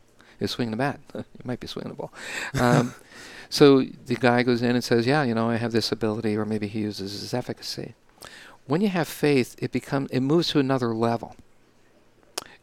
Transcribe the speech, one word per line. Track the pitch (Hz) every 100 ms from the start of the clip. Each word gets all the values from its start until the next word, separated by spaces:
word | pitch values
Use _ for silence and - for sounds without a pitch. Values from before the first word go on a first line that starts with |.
| _ _ - -
you're | 101
swinging | - 120
the | 110
bat." | 139 - -
<laughs> | -
You | - - 123
might | 123
be | -
swinging | - -
the | 139
ball. | - - - - - 135
Um, | 123 123 123 -
<laughs> | - - - - -
So | - 147 135
the | 131 - - 120
guy | 123 120
goes | 123 120
in | 120 123
and |
says, | - 117 117
"Yeah, | 147
you | 131 113
know, | 113
I | 117
have | 117
this | 113 -
ability," | 113 110 107 110 107
or | 107
maybe | 107 104
he | 110
uses | 107 101 95 101
his | 98
efficacy. | 123 123 113 - - 135 - _ _ - - - - -
When | 151
you | 214
have | 180 147
faith, | - 151 139 117 -
it | 131
become-, | 127 - 139 139
it | 131
moves | 135 160 160
to | 156
another | 131 135 120 113
level. | 117 117 - - - _ _ _ _ _ _ _ _ - - -